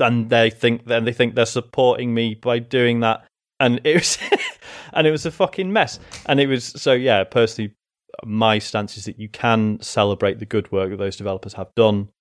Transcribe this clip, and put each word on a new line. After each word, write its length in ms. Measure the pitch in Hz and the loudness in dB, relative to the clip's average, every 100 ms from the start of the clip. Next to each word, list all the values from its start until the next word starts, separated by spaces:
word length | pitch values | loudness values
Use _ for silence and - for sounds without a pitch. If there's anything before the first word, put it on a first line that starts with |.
and 280 | 127 120 113 | 2 0 2
they 200 | 117 113 | 2 2
think, 340 | 113 120 117 117 | 2 -2 -2 -2
and 200 | 117 117 | -2 -2
they 60 | |
think 220 | 117 120 120 | 0 0 0
they're 100 | 113 | 0
supporting 680 | 127 - - 127 120 123 | -2 -4 2 2 2 0
me 220 | 117 117 107 | -2 -2 -2
by 240 | 123 120 | -2 -2
doing 400 | 120 131 120 117 | 0 0 2 2
that, 260 | 113 110 _ _ _ - | 0 -2 _ _ _ 0
and 180 | 127 123 151 | 2 2 2
it 80 | 165 | 0
was, 180 | - - - 403 - - | 0 -4 -2 -2 -2 -12
<laughs> 380 | - - - | -20 -20 -6
and 140 | - 156 | 0 0
it 40 | |
was 140 | 151 165 | 0 -4
a 60 | |
fucking 400 | - 185 - 185 | -2 -2 -2 -2
mess. 260 | 214 143 - - - - | 0 -2 -4 -18 -8 0
And 160 | 139 | 2
it 60 | 139 | 2
was, 180 | 127 - | 0 -4
so 260 | - 139 | -4 0
yeah, 320 | 127 127 104 | 2 2 2
personally, 500 | 95 120 110 - 107 _ _ _ _ - 113 | 2 0 0 -2 -8 _ _ _ _ -16 -6
my 340 | 110 110 107 | 2 2 2
stance 380 | - 107 101 104 | -2 -6 -6 -10
is 80 | 104 | -14
that 120 | 104 | -12
you 120 | 107 | -14
can 500 | - 120 113 107 107 | -2 2 2 2 -2
celebrate 580 | - - 101 98 101 110 | -4 0 0 2 0 -2
the 60 | 104 | -4
good 240 | 107 - | -4 -2
work 160 | 98 95 | -2 -2
that 80 | 98 | -4
those 180 | 98 - | -6 -6
developers 380 | 101 95 101 | -6 -8 -10
have 200 | - 92 - | -12 -4 4
done. 320 | 110 101 104 _ | 4 4 -4 _